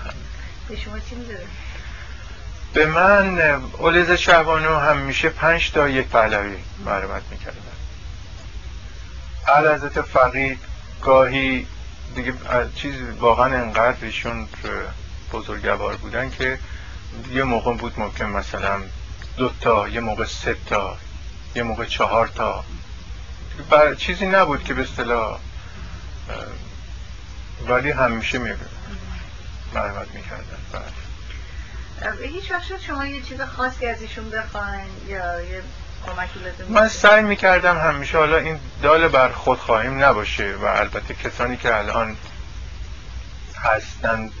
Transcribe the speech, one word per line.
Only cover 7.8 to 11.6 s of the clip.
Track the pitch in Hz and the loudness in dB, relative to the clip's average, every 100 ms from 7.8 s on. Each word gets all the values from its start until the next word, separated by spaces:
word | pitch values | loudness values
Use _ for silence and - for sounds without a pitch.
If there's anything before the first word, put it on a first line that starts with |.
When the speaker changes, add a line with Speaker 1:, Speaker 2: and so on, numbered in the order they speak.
| - - - - - - - - - - - - - - - - - | -10 -10 -12 -12 -14 -14 -12 -12 -12 -12 -12 -12 -12 -12 -12 -4 4
Speaker 1:
اعلیحضرت | 143 156 147 143 151 | 6 6 4 0 -2
فقید | - 135 127 127 135 131 - - - - | 2 4 4 4 -2 -4 -10 -12 -12 -4
گاهی | 135 131 131 135 131 127 | 6 8 8 4 0 0